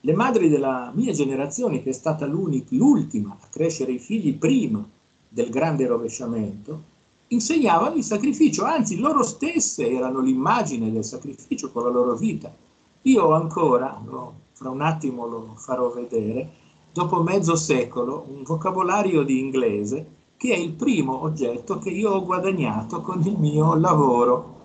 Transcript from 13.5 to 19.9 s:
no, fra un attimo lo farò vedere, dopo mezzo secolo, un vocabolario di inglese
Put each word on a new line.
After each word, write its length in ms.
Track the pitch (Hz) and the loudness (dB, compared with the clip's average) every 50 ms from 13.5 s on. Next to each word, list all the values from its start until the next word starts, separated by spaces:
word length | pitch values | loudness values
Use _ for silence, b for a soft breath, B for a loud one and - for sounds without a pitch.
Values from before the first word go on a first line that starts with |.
| - 185 170 147 123 120 127 - - - 110 | 0 2 4 4 4 4 2 0 -6 -10 -14
no, 380 | - 131 127 127 120 110 107 _ _ _ | -12 -12 -12 -12 -14 -16 -20 _ _ _
fra 180 | - 135 131 | -14 -10 -8
un 100 | 131 135 | -6 -2
attimo 460 | 147 160 160 156 151 135 123 120 117 | -2 -2 -2 0 -4 -6 -6 -4 -8
lo 260 | 117 117 113 113 107 110 | -8 -8 -8 -10 -12 -16
farò 340 | - - - 131 127 127 120 | -18 -8 -8 -4 -2 -2 -2
vedere, 720 | 120 123 120 120 120 113 107 107 110 127 - 160 b b b b b b b _ _ | -2 -4 -10 -4 -4 -2 -2 -2 -4 -6 -8 -8 b b b b b b b _ _
dopo 260 | 165 160 160 185 175 165 | -4 -2 0 0 0 0
mezzo 340 | 170 190 196 170 160 170 | 2 2 2 2 2 0
secolo, 680 | 165 160 - 147 127 120 117 - 127 120 120 139 156 - - | 0 0 0 0 0 0 -2 -4 -4 -4 -4 -4 -8 -10 -12
un 140 | 135 139 131 | -14 -16 -8
vocabolario 800 | 135 160 160 - 190 175 185 185 180 180 208 208 190 180 156 139 | -6 -6 -4 -2 -2 -2 0 0 0 0 0 0 2 2 2 2
di 160 | 135 135 131 | 2 0 0
inglese 760 | 131 135 131 135 123 113 104 104 104 104 | 0 0 0 0 2 2 0 0 -2 -4